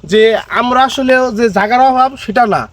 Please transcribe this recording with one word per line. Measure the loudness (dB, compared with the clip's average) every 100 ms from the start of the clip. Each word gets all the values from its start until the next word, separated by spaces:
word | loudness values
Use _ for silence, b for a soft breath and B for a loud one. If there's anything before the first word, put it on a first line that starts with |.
| 0
যে | 2 2 2 -2
আমরা | -4 -2 0
আসলে | 0 -2 0 0 0 0
যে | 0
জায়গার | 0 0 2 2
অভাব | 2 0 -2
সেটা | -6 0 0
না | 0 -4